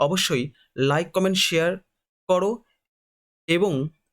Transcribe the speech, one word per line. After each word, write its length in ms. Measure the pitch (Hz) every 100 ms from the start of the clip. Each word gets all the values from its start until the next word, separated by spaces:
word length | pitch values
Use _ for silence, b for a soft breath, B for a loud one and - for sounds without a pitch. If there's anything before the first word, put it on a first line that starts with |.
| 143
অবশ্যই 380 | 185 - 147 131 b b -
লাইক, 280 | 135 147 175
কমেন্ট, 260 | - 190 185
শেয়ার 340 | - 165 165 190 _ _ _ _ -
করো 220 | 180 190 233 _ _ _ _ _ _ _ _ -
এবং 260 | 170 202 143 151 _ _